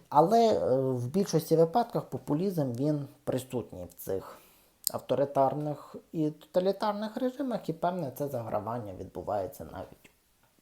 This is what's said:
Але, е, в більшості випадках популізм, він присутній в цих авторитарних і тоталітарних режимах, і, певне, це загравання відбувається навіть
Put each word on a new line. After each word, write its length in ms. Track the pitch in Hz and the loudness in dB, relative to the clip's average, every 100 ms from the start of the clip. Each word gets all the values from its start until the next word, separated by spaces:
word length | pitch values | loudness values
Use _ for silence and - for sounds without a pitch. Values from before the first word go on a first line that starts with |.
| - | 2
Але, 440 | 143 165 233 226 | 6 8 8 6
е, 260 | - 90 131 | 4 4 4
в 280 | 131 127 123 | 2 0 0
більшості 480 | 170 190 160 - 160 | 0 2 2 4 6
випадках 500 | 165 233 233 156 - | 6 4 0 -2 -4
популізм, 680 | 123 - 147 196 170 135 | -8 -2 0 2 0 0
він 360 | 120 147 151 139 - | 2 0 0 -2 -8
присутній 600 | - 131 127 127 104 87 87 | -4 -4 -2 -6 -6 -10 -12
в 80 | |
цих 440 | - - 95 - - - _ _ _ - | -12 -6 -4 -6 -16 -20 _ _ _ -6
авторитарних 1000 | 117 - 127 143 143 135 147 151 143 - - - | -6 -4 -2 0 2 0 0 -6 -8 -12 -18 -10
і 180 | 170 151 | -4 -4
тоталітарних 880 | 156 - 185 185 196 214 208 214 233 | -4 -4 -2 0 0 -2 -4 -6 -4
режимах, 520 | 254 254 269 208 - | -4 -4 -6 -6 -6
і, 40 | |
певне, 380 | 160 175 185 139 - | -4 -4 -4 -6 -6
це 120 | 143 | -6
загравання 680 | 127 113 107 101 123 107 90 | -6 -4 -6 -4 -6 -8 -10
відбувається 680 | 95 90 92 101 92 - 80 | -12 -10 -4 -4 -4 -8 -14
навіть 380 | - 85 - - _ _ _ _ _ | -12 -14 -18 -20 _ _ _ _ _